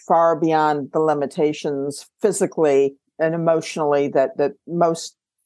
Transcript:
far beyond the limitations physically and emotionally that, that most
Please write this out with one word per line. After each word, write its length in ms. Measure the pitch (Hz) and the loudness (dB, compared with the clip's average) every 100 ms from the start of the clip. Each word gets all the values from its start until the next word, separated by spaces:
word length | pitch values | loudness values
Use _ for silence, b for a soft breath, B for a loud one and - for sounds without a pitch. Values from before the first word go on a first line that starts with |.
| - | 0
far 280 | 170 165 160 | 2 4 2
beyond 560 | 165 156 151 147 139 | 0 2 2 0 -2
the 60 | 160 | -2
limitations 1080 | 156 147 139 170 151 151 156 143 139 139 - _ | 0 0 -4 -2 -2 -2 -6 -4 -6 -8 -16 _
physically 760 | 208 185 185 - 156 139 139 139 _ - | -2 0 -2 0 2 4 2 -2 _ -4
and 160 | 160 170 | -4 0
emotionally 720 | 165 160 156 180 147 143 143 | 0 0 -2 -4 0 0 0
that, 300 | 151 131 - | 0 -2 0
that 160 | 139 - - | -4 -4 -8
most 500 | 170 170 165 - _ _ _ | 0 0 0 -8 _ _ _